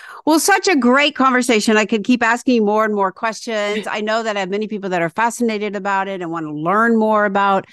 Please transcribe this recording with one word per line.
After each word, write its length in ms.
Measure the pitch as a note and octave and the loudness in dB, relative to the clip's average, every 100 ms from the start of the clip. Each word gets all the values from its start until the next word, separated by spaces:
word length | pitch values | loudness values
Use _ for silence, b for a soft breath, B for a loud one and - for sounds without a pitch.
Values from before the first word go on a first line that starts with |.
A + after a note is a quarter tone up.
| B B - | B B 0
Well, 140 | D#4 | 2
such 280 | - G4 F#4+ | 2 2 2
a 80 | E4+ | 2
great 380 | A#3+ B3+ D4 | 4 2 2
conversation. 640 | D4 C4 B3 A#3+ A3+ G#3 G#3+ | 0 2 2 2 2 2 2
I 80 | G#3+ | 2
could 180 | A3+ | 0
keep 200 | G3+ B3 | 0 0
asking 320 | A3+ A#3+ - B3 | 2 0 2 2
you 100 | G3+ | 2
more 180 | G#3+ | 2
and 120 | A3 G#3 | 0 0
more 160 | F#3+ | -2
questions. 760 | - A3+ G#3+ - A3 G#3 G#3+ F#3+ | -2 -6 -6 -6 -4 -2 -4 -4
I 160 | G#3+ | -6
know 220 | G#3+ A3 | -2 -2
that 120 | A3+ G3+ | -2 -4
I 40 | |
have 100 | F#3 | -4
many 180 | G3+ G#3+ | -4 -4
people 220 | G#3+ G3 | -6 -4
that 140 | F3+ | -2
are 60 | E3 | -2
fascinated 640 | - A3+ A3+ A#3 G#3+ G#3 G3+ | 0 -2 0 -2 -2 -4 -4
about 320 | G3 G3 F#3+ | -2 -2 -2
it 120 | G3 | -6
and 100 | F3 | -6
wanna 200 | E3+ D#3 | -6 -6
learn 460 | D3+ D#3+ G3+ A3+ A3+ | -4 0 2 4 2
more 280 | G#3+ G#3+ G#3 | 2 2 2
about 420 | G3+ G3 G3 B | 2 2 0 B